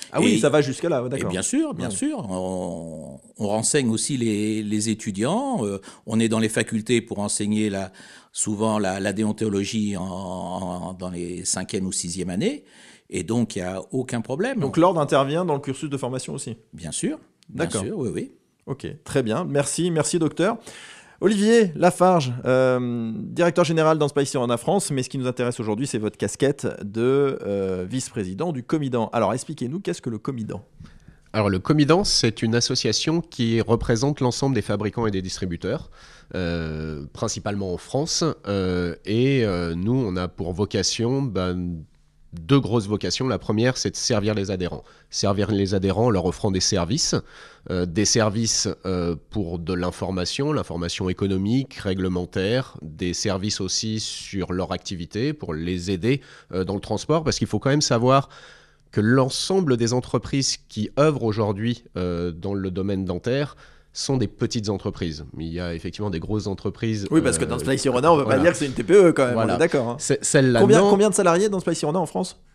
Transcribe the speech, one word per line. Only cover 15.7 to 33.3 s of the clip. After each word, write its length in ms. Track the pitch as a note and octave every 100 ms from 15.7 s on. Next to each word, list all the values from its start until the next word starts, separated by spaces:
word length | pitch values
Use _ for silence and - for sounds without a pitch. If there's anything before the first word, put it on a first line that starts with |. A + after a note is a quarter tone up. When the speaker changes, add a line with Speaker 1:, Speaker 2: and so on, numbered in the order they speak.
| B2+ D#3
Speaker 1:
de 60 | C3+
formation 380 | B2 B2+ -
aussi ? 240 | C#3+ - G#2+ _
Speaker 2:
Bien 180 | D#2 E2
sûr. 280 | - G3+ D#4 - _ -
Bien 160 | G#2
Speaker 1:
D'accord. 220 | E3 G#2 F#2+
Speaker 2:
sûr, 120 | G3+
oui, 120 | A#2+
oui. 180 | D#2+ C4+ - _ _ -
Speaker 1:
Ok, 180 | C3+ - -
très 200 | - C#3+
bien. 200 | A#2 A2+
Merci, 460 | D#3 C#3 C#3 - F3
merci 300 | D#3+ D3 F3
docteur. 360 | D#3 D3 E3+ A#3 - - - - - _
Olivier 540 | G3 G#3 G#3 A#3 G3 D3+
Lafarge, 560 | E3+ - F3+ F3+ C3 A#2+ -
euh, 640 | B2+ C3 B2+ B2 A#2+ A2+ A2
directeur 500 | - - E3+ E3+ E3
général 320 | E3 D#3 D#3+
d'Inspiration 500 | D3 C#3+ C#3 C#3 A#2+ A#2
France, 360 | - F#3+ -
mais 100 | C#3
ce 80 | B2+
qui 80 | C#3
nous 80 | B2+
intéresse 340 | B2 A#2+ B2
aujourd'hui, 280 | A2 G#2+ C3+
c'est 100 | A2+
votre 180 | G#2+ -
casquette 520 | G#2 - C3+ D3 A#2+ -
de, 560 | G#2 A2 B2 C#3 C#3 -
euh, 420 | G2 G2+ F#2+ F#2 F#2
vice-président 640 | B2+ - A#2+ F#2 F#2+ E3+
du 100 | C#3
Comidan. 480 | A#2 D#3+ C#3 A#2+ A2
Alors 200 | A#2 G2+
expliquez-nous, 460 | B2+ - D3+ A#2+ E3
qu'est-ce 220 | F#3 E3+
que 100 | C3
le 80 | G#2+
Comidan ? 440 | - B2+ G#2+ F#2 - - - - - - _
Speaker 3:
Alors 160 | A2 G2+
le 80 | F#2
Comidan, 460 | - D3+ C#3 E3+
c'est 400 | - - A#2 -
une 100 | A2+
association 680 | A#2 - B2+ A#2 G#2+ - E3
qui 400 | -